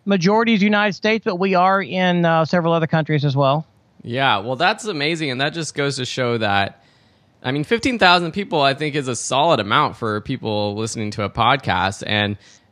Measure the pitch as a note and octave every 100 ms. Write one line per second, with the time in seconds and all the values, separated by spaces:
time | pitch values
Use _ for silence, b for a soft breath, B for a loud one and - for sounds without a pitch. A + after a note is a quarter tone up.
0 | G3+ G3 E3 A3 A#3 A3 G#3 G#3 G#3 E3+
1 | G#3+ A3 A3+ F3 G3 F3+ F#3 G3 D3 F#3
2 | F3+ F3 E3+ D#3+ D#3+ F3+ E3 E3 D#3+ E3
3 | D3+ D3+ C#3+ C3+ C3+ D3+ - _ _ _
4 | - A#2+ C3+ G#2 A2 B2+ F3+ A3 G#3+ D#3
5 | D3 E3 D3+ B2+ D3 E3 D3+ - C#3+ C3+
6 | B2 - B2 A#2 G#2+ G2+ G2+ - b b
7 | b b b _ B2+ C#3+ D3 A#3 C4+ A#3
8 | F#3 F3 E3+ F3 D3 D#3+ C#3 C3+ D3+ C#3+
9 | C3 A#2 - C3 E3 C3+ G2+ B2+ C3+ -
10 | A2+ G#2 - B2+ A2+ G#2 G#2 G#2 A2 B2
11 | G#2+ G#2 G2 - A2+ C#3 - F2+ F#2+ -
12 | - G#2 G#2 G#2 b b b